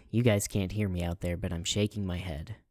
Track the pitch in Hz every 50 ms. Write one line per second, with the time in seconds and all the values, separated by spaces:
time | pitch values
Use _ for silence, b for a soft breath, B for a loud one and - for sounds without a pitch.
0 | - - - 110 120 120 104 101 - - - 104 95 92 98 107 107 98 90 87
1 | 85 87 87 - - 87 87 85 - 90 87 85 85 - - 101 104 107 - 104
2 | 101 90 87 87 92 90 76 73 80 - - - _ _